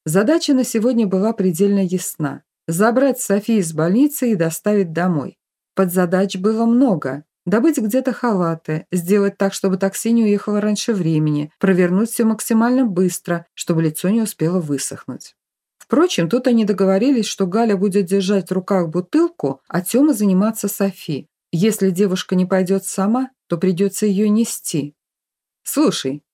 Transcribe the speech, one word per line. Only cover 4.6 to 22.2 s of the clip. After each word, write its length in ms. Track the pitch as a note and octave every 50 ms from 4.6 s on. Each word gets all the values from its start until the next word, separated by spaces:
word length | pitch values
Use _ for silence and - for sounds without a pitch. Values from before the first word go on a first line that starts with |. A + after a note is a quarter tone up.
| - G#3 G#3 G3+ F#3+ E3
домой. 460 | D#3 E3 F3 F#3 E3+ D3 B2+ - - _ _ _ _ _ _ _ _
Подзадач 600 | - F#3+ F3 E3+ F#3 F3+ E3+ F#3 F3+ G3+ G3 -
было 300 | F#3 F#3 G#3+ A3 A3 A#3
много. 580 | A#3 A#3 B3 C#4 B3 F#3 D3+ - C3 C3+ D3 - _ _ _ _
Добыть 320 | F3 F#3+ A#3 A#3+ E4 D4
где-то 340 | B3+ G#3+ G#3 A#3 C4 C4 C4
халаты, 760 | - - - A#3 G#3 F3+ F3 E3 E3 D#3+ - - D#3 E3 - _
сделать 460 | F3+ F3+ E3+ F3 G3+ G3+ G3 G3+ G3
так, 160 | - G3+ G3 -
чтобы 240 | - - G3 F#3
такси 340 | F#3+ G3 F#3+ F#3+ - - A3+
не 140 | A#3 A#3 A3
уехало 340 | G#3 G#3 G3+ - G#3 G#3 G#3
раньше 340 | G3+ G#3+ G#3 G#3 - - A3
времени, 600 | F#3+ E3 D#3+ D#3+ D#3 D#3 D3+ D3+ D3 D3+ D3+ _
провернуть 540 | _ - F#3+ F#3 F3 F3+ F3 F3+ G3 A#3 A3
все 140 | - - A3+
максимально 600 | A3 A3 A3 - - A3+ A3 A3+ B3 B3+ C4 C4
быстро, 600 | A3 F3 F3 F#3+ F3+ F3 - - F3 F3 E3+ - _ _
чтобы 300 | - - - E3+ D#3+ E3
лицо 260 | D#3 D#3 - - F#3
не 120 | G#3+ A#3
успело 380 | A3 G3+ - - D#3 E3 F3+ F#3
высохнуть. 760 | E3 D3 C#3+ C3 - - - - - - B2+ - - - _ _ _ _ _ _ _ _ _ _ -
Впрочем, 400 | _ A3+ C#4 F4 F4+ - - E3+
тут 200 | D#3+ A#3 B3+ B3+
они 180 | C4 A#3+ A3+ G#3+
договорились, 640 | G3 G3+ F3+ G3 F#3+ F#3+ F#3+ A#3 C#4+ C#4 A#3 G3+
что 200 | - - - G3
Галя 300 | F3 F3 A3+ A#3 A3+ G3+
будет 280 | F3+ G3 G#3 F3 G#3 F#3+
держать 440 | E3 G3 G3+ F#3 F#3 G#3 G3 F3 -
в 20 |
руках 380 | F3+ F#3 F#3 - G3+ F#3 E3+ E3
бутылку, 720 | D#3 F3 F3+ - - D#4 E4+ E4 - - - C3+ C3+ - _ _
а 100 | - F3
Тема 340 | F3+ - - B3+ C#4+ D#4 C#4+
заниматься 540 | G3+ G#3 G3 F#3 F#3 G#3 A3+ A3 - -
Софи. 640 | G3+ - - G3+ G3 F#3+ - - - D3 C3 D3 _ _ _ _ _ -
Если 380 | D#3+ G3 A3+ G3 - G3 F#3+
девушка 440 | F3 F3 G#3 F#3 F#3 F#3